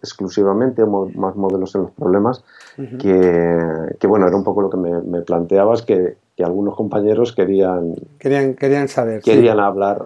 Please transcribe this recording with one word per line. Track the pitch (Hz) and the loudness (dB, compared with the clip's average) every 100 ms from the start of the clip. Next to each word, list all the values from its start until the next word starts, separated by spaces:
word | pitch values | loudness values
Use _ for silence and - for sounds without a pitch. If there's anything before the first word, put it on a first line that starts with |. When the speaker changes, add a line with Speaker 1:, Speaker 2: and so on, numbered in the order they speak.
Speaker 1:
exclusivamente, | - - 95 107 98 101 131 120 107 | -16 -10 -6 0 2 2 0 0 0
mo-, | 98 95 - | 0 -4 -4
más | 95 98 | -6 -2
modelos | 98 95 92 | -2 -2 -4
en | 98 | -4
los | 87 | -6
problemas, | - 90 98 110 127 _ - - - | -4 0 2 0 -4 _ -20 -20 -16
Speaker 2:
Ujú. | 131 127 | -14 -4
Speaker 1:
que, | 101 92 90 85 85 85 82 80 80 - | 2 4 4 2 2 0 -2 -4 -8 -2
que, | 101 | 2
bueno, | 107 90 | 4 4
era | 98 | 2
un | |
poco | 98 101 | 0 -2
lo | 98 | -2
que | 95 | -2
me, | 87 85 | -2 -4
me | 85 87 | -4 -6
planteabas, | 85 85 85 98 101 117 | -2 -2 0 2 2 2
que, | 117 95 90 - _ - | 0 0 0 -4 _ -6
que | |
algunos | 85 92 101 - | -4 -2 -4 -4
compañeros | 104 104 104 107 117 | -4 -2 0 2 0
querían | 107 92 98 92 90 85 82 - _ | 0 0 2 2 0 -4 -8 -14 _
Speaker 2:
Querían, | 135 139 135 | -2 0 0
querían | 127 135 143 139 | -2 0 0 -2
saber, | - 117 110 | -2 -4 -2
sí. | 113 | 4
Speaker 1:
querían | 107 117 107 | 6 6 4
hablar, | 101 98 98 104 | 0 0 -2 -2